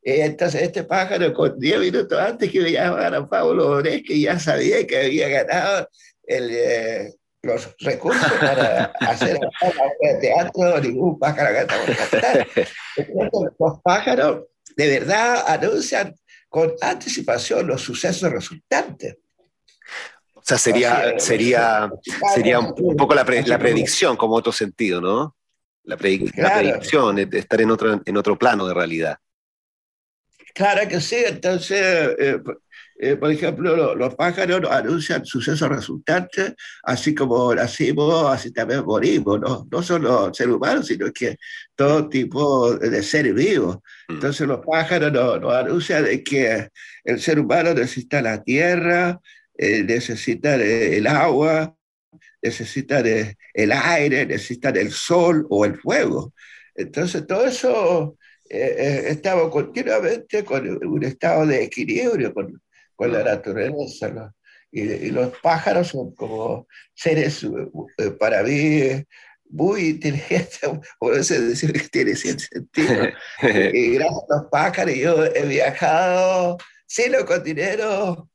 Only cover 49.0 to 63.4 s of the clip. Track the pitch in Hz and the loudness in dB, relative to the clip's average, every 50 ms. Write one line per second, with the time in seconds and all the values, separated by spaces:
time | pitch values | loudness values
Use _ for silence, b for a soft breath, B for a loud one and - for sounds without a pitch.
49 | 180 175 180 180 b b b b b b _ - - 95 104 113 98 95 - 123 | 2 0 -2 -6 b b b b b b _ -2 0 0 2 2 0 0 0 -2
50 | 123 - - - - - 113 - - 147 147 131 113 101 113 113 113 90 78 101 | -2 -4 -8 -6 -4 -4 -4 -2 0 0 2 2 2 2 2 2 2 2 2 2
51 | 107 120 147 143 147 170 - 131 151 156 160 160 156 156 _ _ _ _ _ _ | 2 2 2 4 4 4 4 2 2 2 2 0 -2 -4 _ _ _ _ _ _
52 | _ _ _ - b b b b - 117 113 - 113 113 - 135 131 - 139 139 | _ _ _ -20 b b b b -6 -6 -4 -4 -10 -8 -8 -8 -4 0 0 2
53 | 117 113 110 107 110 107 101 b b b b - 110 101 123 139 - 160 170 160 | 2 2 2 0 -2 -4 -8 b b b b 0 2 2 2 2 2 0 2 2
54 | 143 147 156 139 143 - 151 - - - 120 - - 135 - 92 101 104 - - | 2 2 2 0 0 -2 -4 -6 -6 -8 -10 -4 -4 -2 0 0 -2 -2 -4 -8
55 | - - 170 175 170 175 170 156 - - - 101 104 - - - - - 214 294 | -2 2 2 4 4 4 2 2 0 0 0 2 2 2 0 -4 -4 -2 0 0
56 | 214 - - - - - _ B B B B B B B B - 92 78 - 143 | 0 0 -2 -4 -6 -8 _ B B B B B B B B -10 -10 -8 -4 -4
57 | 165 180 - 165 147 - 190 196 247 269 247 - - 247 240 226 202 170 180 170 | -4 -2 -4 -6 -4 -2 0 2 2 0 0 0 0 0 0 2 2 2 2 2
58 | 151 151 - b b b b b b _ - 101 123 131 - - 135 139 139 135 | 0 -2 -8 b b b b b b _ -4 -2 -2 -2 0 0 0 0 0 -2
59 | - - 156 151 - 196 185 180 165 160 165 147 - - - - - 117 110 110 | -2 -4 -4 -2 -2 0 2 2 2 2 0 -2 -2 -2 -4 -6 -2 0 0 2
60 | - 175 220 233 - _ - 214 202 - - 139 120 - 92 - - 87 156 151 | 2 2 -2 -2 -4 _ -4 -4 -2 -2 -4 -4 -2 -4 -6 -6 -4 -4 -2 -2
61 | 151 135 135 _ - 170 170 - 156 156 135 127 110 120 - 123 135 135 107 - | -2 -4 -6 _ 0 2 2 4 2 2 2 2 0 -2 -4 -8 -4 -2 -2 0
62 | 247 240 233 180 123 104 - 104 95 92 - - _ _ b b b b b _ | 0 0 0 0 -2 -2 -4 -6 -8 -8 -10 -18 _ _ b b b b b _
63 | 104 120 117 107 110 117 104 101 | -4 -2 0 0 0 0 0 -2